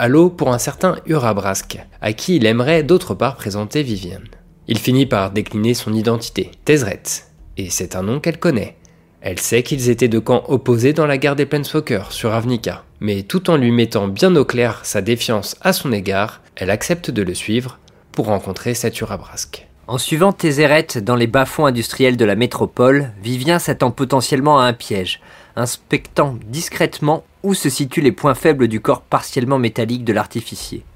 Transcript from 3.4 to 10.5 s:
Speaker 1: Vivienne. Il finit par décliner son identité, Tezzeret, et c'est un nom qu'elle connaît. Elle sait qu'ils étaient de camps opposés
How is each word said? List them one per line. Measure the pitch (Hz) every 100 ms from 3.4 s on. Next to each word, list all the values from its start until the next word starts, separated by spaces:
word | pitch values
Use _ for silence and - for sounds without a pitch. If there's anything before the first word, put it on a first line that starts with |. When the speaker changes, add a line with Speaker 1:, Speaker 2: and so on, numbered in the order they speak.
| 113 98 104 147
Speaker 1:
Vivienne. | 139 101 87 - - - - _ -
Il | 113
finit | - 127 131
par | 110 95
décliner | 95 101 107 110
son | 120 -
identité, | 110 110 117 - - - -
Tezzeret, | - 151 110 - - - - - - -
et | 95
c'est | - 90
un | 92
nom | 95 135
qu'elle | 165 156
connaît. | 175 123 92 - _ _ _ _
Elle | 98 92
sait | - 117
qu'ils | 127 143 123
étaient | 117 127
de | 113
camps | 113 123
opposés | -